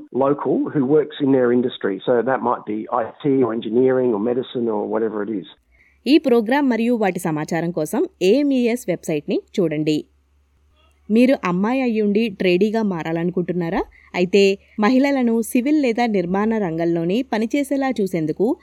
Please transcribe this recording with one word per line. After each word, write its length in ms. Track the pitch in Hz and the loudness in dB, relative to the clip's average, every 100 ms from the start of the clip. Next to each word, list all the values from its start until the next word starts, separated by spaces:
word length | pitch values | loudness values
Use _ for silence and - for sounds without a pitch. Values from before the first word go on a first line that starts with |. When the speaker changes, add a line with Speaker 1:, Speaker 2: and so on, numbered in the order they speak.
| - 123 139 | 0 -2 0
Speaker 1:
local 320 | 147 127 151 143 | 0 -2 -2 -2
who 100 | 143 127 151 | -2 2 2
works 220 | 147 - 135 | 2 0 2
in 40 | 135 | 4
their 140 | 120 123 | 4 2
industry. 380 | 120 - 107 95 - | 0 -2 -4 -2 0
So 80 | 120 117 | 0 2
that 120 | 131 117 | 0 -2
might 160 | 104 - | -2 -4
be 60 | 107 110 123 | -8 -4 -4
I 20 | 110 - | -4 -4
T 140 | 147 135 120 | 0 2 0
or 60 | 117 | -2
engineering 520 | 113 117 131 131 123 104 | -2 2 2 2 0 0
or 60 | 117 | -2
medicine 360 | 123 120 127 117 107 | -4 -4 -4 -2 -2
or 60 | 104 110 | -4 -2
whatever 260 | 113 104 104 | -4 -4 -6
it 60 | 104 | -8
is. 60 | - _ _ _ _ _ 233 | -10 _ _ _ _ _ 2
Speaker 2:
ఈ 120 | 320 294 | 2 4
ప్రోగ్రామ్ 420 | 233 208 277 269 | 2 2 0 0
మరియు 200 | 226 233 240 | 0 0 0
వాటి 160 | 196 180 175 | 0 -2 -4
సమాచారం 420 | 151 156 165 170 170 | -4 -4 -4 -4 -4
కోసం 240 | 151 240 370 - 180 | -4 -2 -4 0 2
ఏఎంఈఎస్ 580 | 254 294 262 240 240 - | 2 2 0 0 -2 -4
వెబ్సైట్ని 480 | 165 - 151 - 285 - - | -6 -4 -4 -2 -4 -4 -2
చూడండి. 400 | 165 151 156 151 - _ _ _ _ _ _ _ _ _ - | 0 0 0 -2 -4 _ _ _ _ _ _ _ _ _ 0
మీరు 240 | 220 254 269 185 | 4 4 2 0
అమ్మాయి 320 | 175 208 262 254 | -2 0 0 -2
అయ్యుండి 380 | 214 208 202 226 190 | 0 0 0 -2 -2
ట్రేడీగా 420 | 190 180 214 220 214 | 0 2 2 2 -2
మారాలనుకుంటున్నారా? 880 | 170 165 165 175 180 175 175 165 208 440 - _ - | -2 -4 -2 -2 -2 -4 -4 -2 -2 -6 -12 _ -2
అయితే 240 | 185 202 196 196 _ - | 2 4 4 0 _ 0
మహిళలను 520 | 208 254 277 269 240 226 226 | 2 4 2 2 2 0 0
సివిల్ 300 | 254 240 311 254 | 0 2 2 2
లేదా 200 | 226 240 202 | 0 0 0
నిర్మాణ 360 | 175 190 220 220 | 0 0 0 0
రంగంలోని 540 | 185 165 170 170 170 214 262 | -2 0 0 0 0 -2 -2
పనిచేసేలా 560 | 214 220 294 277 277 269 240 | -4 -2 -2 -2 -2 -2 -2
చూసేందుకు 460 | 190 175 156 156 208 349 | -2 -2 -2 0 -2 -2